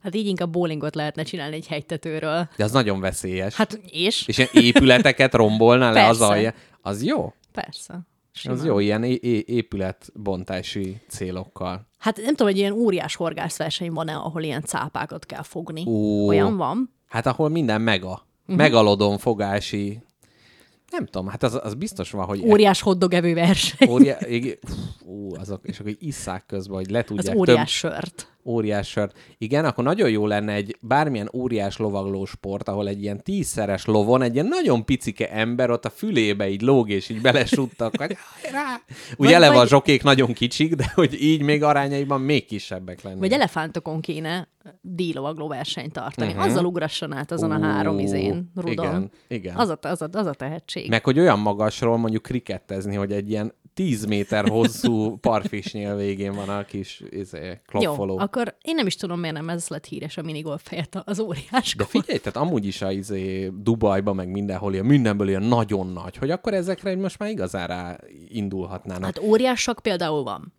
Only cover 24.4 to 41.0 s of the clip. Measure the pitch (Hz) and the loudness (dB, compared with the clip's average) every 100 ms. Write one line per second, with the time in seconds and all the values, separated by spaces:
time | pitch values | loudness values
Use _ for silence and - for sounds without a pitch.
24.4 | 123 - - - - - - 101 98 90 | -4 -8 -12 -10 -10 -14 -16 -12 -12 -12
25.4 | 95 95 - - 104 107 160 135 - 92 | -10 -10 -10 -10 -10 -8 -10 -8 -8 -10
26.4 | _ 98 95 95 95 113 113 104 - 226 | _ -8 -6 -8 -2 -2 -2 -4 0 2
27.4 | 180 120 - - 165 - - - - _ | 6 6 4 -2 -4 -6 -10 -12 -20 _
28.4 | 127 117 107 104 95 - 101 - - _ | -4 -2 0 -2 -2 -4 -4 -6 -20 _
29.4 | 113 143 - - 123 196 156 107 104 104 | -2 0 0 0 0 2 2 2 2 0
30.4 | 107 104 101 - 110 135 151 117 104 123 | 0 -4 -4 -10 0 2 2 -2 -4 -6
31.4 | 123 110 98 - 107 101 98 98 95 - | -2 -2 -2 -2 -2 -2 -4 -4 -8 -10
32.4 | 98 101 - 98 101 101 101 101 - 202 | -8 -8 -6 -4 -4 -4 -6 -8 -4 -4
33.4 | - - 104 95 - 107 104 127 123 123 | -4 -4 -2 -2 2 2 4 4 2 0
34.4 | 196 359 294 120 107 131 - - 113 107 | 0 0 2 0 0 -2 -2 -6 -4 -2
35.4 | 110 120 123 117 113 - 214 156 107 101 | -2 0 0 0 -4 -8 -2 2 2 0
36.4 | 98 98 120 135 107 98 - 110 127 135 | -2 0 4 4 4 -2 -4 0 4 4
37.4 | 113 - 127 - 113 - 156 196 - - | 2 0 0 -4 -4 -4 -6 -8 -14 -14
38.4 | 311 269 294 240 _ - - - 139 170 | -8 -6 -6 -8 _ -20 -16 2 8 10
39.4 | 151 139 120 139 143 135 143 135 120 113 | 10 10 8 6 6 4 6 6 4 2
40.4 | 120 - 156 156 - - | -2 0 0 0 0 4